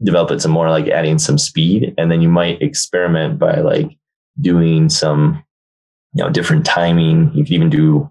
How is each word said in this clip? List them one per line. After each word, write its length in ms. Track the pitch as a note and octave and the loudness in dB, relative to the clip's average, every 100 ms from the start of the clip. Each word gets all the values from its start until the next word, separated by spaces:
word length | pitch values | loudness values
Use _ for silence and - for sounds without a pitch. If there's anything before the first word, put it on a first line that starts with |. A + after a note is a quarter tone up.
develop 260 | G#2 F2 E2 | -2 0 0
it 120 | E2 | -2
some 80 | D#2+ | 0
more, 180 | D#2+ E2 | 0 0
like, 180 | D#2+ D2 | 0 0
adding 280 | D#2+ D#2+ D#2 | -2 0 0
some 220 | - C#2+ | 0 -2
speed, 560 | - - D#2+ G#2 - - | -2 -2 0 0 -2 -2
and 140 | E2 | 0
then 100 | E2 | 2
you 80 | E2 | 2
might 320 | E2+ F2 E2+ | 2 0 -2
experiment 760 | D#2 - - F2+ F2 E2 D#2 D#2 | -4 -4 -4 -2 0 0 -2 -2
by, 220 | E2 D#2+ | 0 0
like, 360 | D#2 D#2+ D#3 - _ _ _ - | 0 0 -4 -8 _ _ _ -4
doing 480 | F#2+ F2 E2 D#2+ D#2 | 0 2 2 2 0
some, 560 | - D#2 D2 D2+ D#2 - _ _ _ _ _ _ | 0 -2 0 0 -2 -10 _ _ _ _ _ _
you 100 | - | -6
know, 60 | F2+ | -4
different 380 | F2 E2+ D#3 - | -2 0 0 0
timing. 640 | F2 E2+ E2+ D#2+ D#2+ D#2+ | -2 0 2 2 2 2
You 100 | - | 0
could 100 | D2 | -2
even 180 | F2 D#2+ | 0 0
do 360 | D2+ D#2 D2 C#2+ | 2 2 0 -2